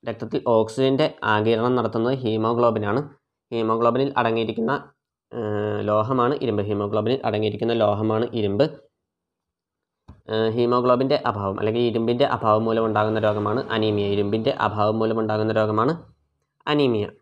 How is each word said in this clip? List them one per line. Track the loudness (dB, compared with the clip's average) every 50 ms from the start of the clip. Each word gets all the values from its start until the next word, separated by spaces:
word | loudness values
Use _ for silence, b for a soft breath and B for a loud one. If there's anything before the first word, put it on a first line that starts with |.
| -8
രക്തത്തിൽ | -8 -8 -8 -8 -4 -4 -4 0
ഓക്സിജൻ്റെ | 2 4 4 2 2 0 0 2 2 4 2 2 0 0 -4 0
ആഗിരണം | 0 2 2 4 2 2 2 2 0 0
നടത്തുന്നത് | 0 0 -2 -2 0 0 0 0
ഹീമോഗ്ലോബിനാണ്. | 0 -2 -2 -2 0 0 0 2 2 2 2 2 2 -2 -2 -2 -2 -4 -6 -14 _ _ _ _ _ _ _ -6
ഹീമോഗ്ലോബിനിൽ | -4 0 0 0 2 2 2 2 2 0 0 0
അടങ്ങിയിരിക്കുന്ന, | 0 0 0 0 0 -2 -2 -2 -2 -2 -2 -2 -4 -6 -14 _ _ _ _ _ _ _ _ -10
ഏഹ്, | -8 -6 -4 -4 -4 -2 -4 -4 -4 -2
ലോഹമാണ് | 0 2 2 2 0 0 0 2 0 0 -2
ഇരുമ്പ്. | -2 -2 -2 -2 -2
ഹീമോഗ്ലോബിനിൽ | -2 -2 -2 -2 -2 -2 -2 0 0 -2 -2 -2
അടങ്ങിയിരിക്കുന്ന | -4 -2 -2 -2 -2 -2 -2 -2 -2 0
ലോഹമാണ് | 2 2 2 2 0 0 0 0 0 -2 -2 -4
ഇരുമ്പ്. | -4 -2 -2 2 0 0 0 0 -10 _ _ _ _ _ _ _ _ _ _ _ _ _ _ _ _ _ _ _ _ _ _ _ _ _ -20 -20 _ _ -6
ഏഹ്, | -4 -2 -2 0
ഹീമോഗ്ലോബിൻ്റെ | 0 0 0 2 2 2 4 4 4 4 4 2 0 0 0
അഭാവം | -2 -4 -2 -2 -4 -2 -2
അല്ലെങ്കിൽ | -2 -2 0 0 0
ഇരുമ്പിൻ്റെ | 0 0 0 0 0 2 2 0
അഭാവം | 0 0 0 2 2 2 4 2
മൂലമുണ്ടാകുന്ന | 2 0 0 0 2 2 2 2 2 0 2
രോഗമാണ് | 2 2 0 0 0 0 -2 -2 -2 -2
അനീമിയ. | -2 0 0 0 0 0 0
ഇരുമ്പിൻ്റെ | 0 0 0 0 0 -2 0 0 -2 -2 0
അഭാവം | 0 -2 0 0 0 0 2 0
മൂലമുണ്ടാകുന്ന | 0 0 0 -2 -2 -2 0 0 0 0 2
രോഗമാണ് | 2 2 2 2 0 0 0 0 -4 -8 -20 _ _ _ _ _ _ _ _ _ _ _
അനീമിയ. | -2 0 2 2 2 2 0 -2 -6 -8 _